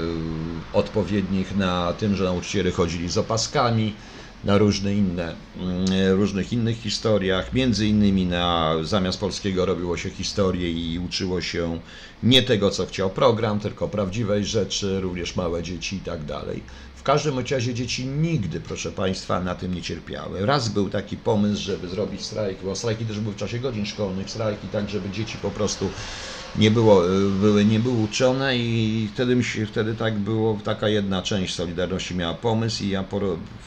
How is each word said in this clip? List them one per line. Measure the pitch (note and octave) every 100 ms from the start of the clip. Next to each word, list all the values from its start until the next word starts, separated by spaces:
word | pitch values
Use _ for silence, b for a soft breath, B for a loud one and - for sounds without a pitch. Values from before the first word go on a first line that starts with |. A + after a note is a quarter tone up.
| E2 E2 E2 D#2+ D#2+ E2 D#2
odpowiednich, | G#2 G2+ G#2+ F2+ G#2 F#2+ G2 F#2+ G2
na | F#2 F2+ F2
tym, | - A2 F#2+
że |
nauczyciele | F#2 F2+ - G#2 F2+
chodzili | F2 F2 E2+ F2
z | E2+
opaskami, | F#2 A2 - A2 A#2+ A2+ A2 - B B B B
na | - G2+
różne | G#2 F#2+ G2+
inne, | G2+ F#2+ F2 E2 E2+ - -
mm, | F#2 F2+ F#2 F#2+ F#2+ F#2+
różnych | G2+ G2 F#2
innych | A#2 A2+ A#2
historiach. | G#2+ - A2+ G#2 F#2+ F#2 -
Między | B2 C3 G#2 G#2+
innymi | G#2+ G2+ F#2+ F2+
na, | F2 F2 E2+ D#2+ D#2+
zamiast | D#2+ G#2 F#2 F2+
polskiego | G2 - G2+ F#2 F2+
robiło | E2+ F2 E2
się | F#2+
historię | - F#2+ - F#2 F2+ F2
i | E2 E2+ E2
uczyło | F2+ - F#2+ F2+
się | D#2+ F2 E2+ E2 B B B B
nie | A2+ C3
tego, | - A2 G2
co | - F2+
chciał | - F#2+
program, | F#2+ C#3+ G#2+ A2+ G#2
tylko | G2+ - -
prawdziwej | G#2 G2 G#2 G#2+ G#2 F#2+
rzeczy, | A2 F#2 - G2+ G2
również | F#2 F2+ E2+ -
małe | F2+ E2+
dzieci | E2+ F2 - F#2+
i |
tak | E2 E2 D2
dalej. | D2 - - - B B -
W |
każdym | - D3 D3 C3
bądź | B2
razie | C3+ A#2
dzieci | A#2 B2 - B2+
nigdy, | C#3+ E3 D#3 F2+ D#2+
proszę | - F2+ -
państwa, | E2 F#2+ F#2+ - G2
na | F2+ F2
tym | F#2
nie | F2+
cierpiały. | D#2+ E2+ D#2+ C#2+ D2+ E2+ G#2
Raz | C#3+ A2+
był | G#2 F#2+
taki | G#2+ F#2+ G2
pomysł, | - A2 G#2 G2
żeby | G#2 F2 F2
zrobić | F#2+ F#2+ G2 -
strajk, | G#2+ G2+ F#2
bo | F#2+ F#2+
strajki | A#2 A2 A2+
też | G#2
były | G#2+
w | G2
czasie | G2+ A#2
godzin | C3 A2 G2+
szkolnych, | - G#2 F#2 F#2
strajki | G#2+ A2 G#2 F#2+
tak, | G#2+ G2+
żeby | G2+ G2
dzieci | F#2 A2 G#2+
po | G2+
prostu | G2 G2+ - F#2+ - B B B B B -
nie | G#2+
było, | A2 A2 G2 F2
y, | F#2+ G2
były, | G2 G#2 G#2 G#2
nie | A2
były | B2 A#2+
uczone | G#2+ - C3 B2+ C3+ B2
i | A#2 A2+ A2 A2 G#2
wtedy | G#2 B2 B2
mi |
się, | A#2 - G#2+
wtedy | - G#2+ A2+
tak | A2+ G#2+
było, | G2+ A2 A2 G#2
taka | G#2+ G#2+ G#2+
jedna | G#2+ G2 F#2+
część | F2+ G#2 F#2 -
Solidarności | F2 F2 F2+ F2+ - F2+
miała | E2+
pomysł | D#2+ A#2 A2 A2+ A2
i | G2+
ja | F#2+
poro-, | F#2+ G2+ G2 D#2+ - -